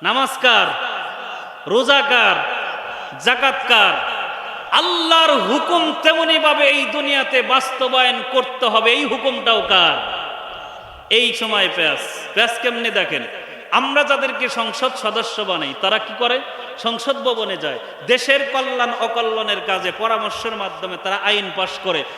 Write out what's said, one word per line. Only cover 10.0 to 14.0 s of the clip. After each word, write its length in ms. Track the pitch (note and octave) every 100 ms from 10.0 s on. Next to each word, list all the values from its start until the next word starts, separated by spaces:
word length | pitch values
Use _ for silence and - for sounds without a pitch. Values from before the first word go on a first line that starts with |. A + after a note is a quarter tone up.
| - - - - - - - - - - -
এই 220 | A3 A#3+
সময় 360 | A3+ A3+ G#3 F#3+ E3+
প্যাস, 520 | D#3+ C#3 - - -
প্যাস 240 | - A3+ A#3
কেমনে 280 | A3+ A#3 A#3
দেখেন, 320 | G#3 E3 D3+ A#2 - - - -
আমরা 320 | A3+ C4+ C#4